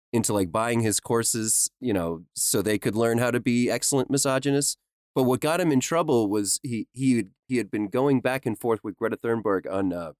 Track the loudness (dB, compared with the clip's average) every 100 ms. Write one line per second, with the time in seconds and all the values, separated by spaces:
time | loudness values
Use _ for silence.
0 | _ -2 0 0 0 0 0 0 0 0
1 | 0 0 0 -2 0 0 -2 -4 -2 -2
2 | -2 -6 -10 -6 -2 0 0 0 0 0
3 | 2 2 2 0 2 2 2 0 0 0
4 | 0 0 0 0 2 0 0 -6 _ _
5 | _ 0 2 2 0 0 2 2 2 0
6 | 2 2 4 0 0 -2 -4 -6 -8 -2
7 | 2 2 0 _ -6 -4 -2 -4 -2 0
8 | 2 2 0 -2 -4 -4 -2 -2 -4 -4
9 | -4 -2 -2 -2 0 -2 -2 -2 -2 -4
10 | -8